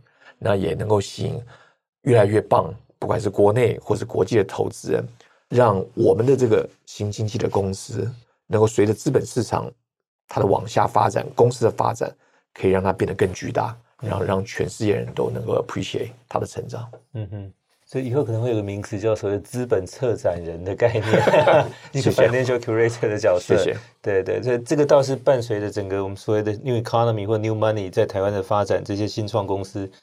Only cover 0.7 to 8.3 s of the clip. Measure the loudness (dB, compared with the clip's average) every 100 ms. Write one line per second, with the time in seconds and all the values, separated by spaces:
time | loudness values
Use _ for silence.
0.7 | -2 0 0 0 -6 -6 -6 -12 -20 _
1.7 | _ _ _ 4 6 6 2 2 2 0
2.7 | -6 _ -6 -4 -2 0 4 4 4 2
3.7 | 0 -2 -4 -2 -2 2 2 0 -2 -6
4.7 | -6 -4 -2 -4 -14 _ _ -2 2 4
5.7 | 2 -2 2 2 4 4 4 4 2 0
6.7 | _ -16 -8 -6 -4 -4 -4 -2 -2 -2
7.7 | -6 -8 -6 -6 -8 _